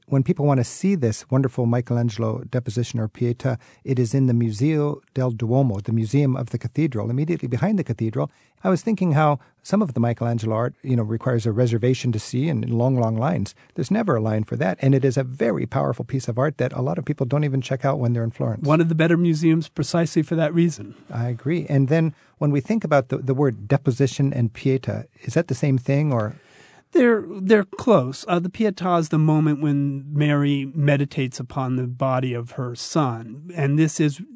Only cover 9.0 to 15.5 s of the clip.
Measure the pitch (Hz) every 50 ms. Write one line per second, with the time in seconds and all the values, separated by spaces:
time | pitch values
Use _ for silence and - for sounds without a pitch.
9 | 185 175 147 151 156 151 147 127 - _ _ _ - - - 208 220 151 120 117
10 | 117 120 117 - 120 117 117 113 107 110 110 110 120 123 - _ - 135 127 120
11 | 110 104 117 110 - 131 123 117 104 117 104 117 127 117 117 113 104 127 131 -
12 | - 127 110 107 - - - 123 139 170 151 113 - 123 117 113 120 131 135 123
13 | 117 113 113 110 123 151 180 - 98 - - _ _ _ _ - 139 - 190 220
14 | 226 190 135 110 110 110 107 107 107 - 120 117 151 190 180 - - 135 139 135
15 | 127 135 120 139 131 127 127 139 226 233